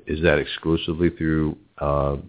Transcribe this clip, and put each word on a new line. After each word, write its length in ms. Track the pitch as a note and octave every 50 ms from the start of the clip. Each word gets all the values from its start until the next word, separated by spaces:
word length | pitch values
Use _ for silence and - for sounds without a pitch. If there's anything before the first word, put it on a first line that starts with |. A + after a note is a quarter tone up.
| -
is 160 | - D2+ D#2 D#2+
that 160 | F2 D2 D2
exclusively 720 | C#2 - - - - D#2+ E2 D#2+ - - E2 D#2 F2 F2
through, 460 | E2 - E2 D#2+ D#2 D#2 D#2 D#2 D2+ - - _ _ -
uh, 380 | D2 C#2+ C#2+ C#2+ C#2+ C#2+ C#2+ C#2+ -